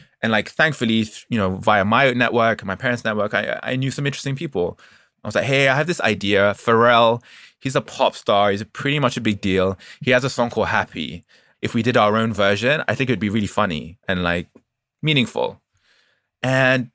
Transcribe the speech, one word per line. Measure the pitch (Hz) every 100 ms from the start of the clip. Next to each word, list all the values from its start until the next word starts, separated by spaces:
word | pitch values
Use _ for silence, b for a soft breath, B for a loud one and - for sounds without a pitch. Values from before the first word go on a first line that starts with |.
| B B
And, | 113
like, | 110 104
thankfully, | - 156 139 117 113
th-, | 107 - -
you | 117
know, | 95 95
via | 101 107
my | 95 117 139
network | 120 120 117 113 107
and | 95
my | -
parents' | 131 120
network, | 110 107 104
I, | - 107 - 120
I | 127
knew | 135
some | 131 143
interesting | 139 139 139
people. | 165 98 87 87 b b b _
I | 110
was | 104
like, | 113
"Hey, | 139 139
I | 131
have | 156
this | 185
idea. | - 101 98 101 101 98
Pharrell, | - 117 117 117 117 117 B B B B
he's | 135 135
a |
pop | 117 - 120 -
star. | - 104 104
He's | 101
a | 107
pretty | - 139 147
much | 131 131
a |
big | 110 101
deal. | 101 92 92 95 B B
He | -
has | 127
a | 127
song | - 95
called | - 95
Happy. | 104 95 - 71 85 - b b b
If | -
we | 120
did | 113 120
our | 107 110
own | 113
version, | 104 101 101 120 156 -
I | -
think | 127
it'd | 107
be | 104 107
really | 101
funny | - 104 76 82 92 -
and, | 92
like, | 87 87 87 _ _ _ _ _
meaningful." | 151 143 113 - 60 - _ _ _ _ _ _ _ _
And | 127 131 131 131 123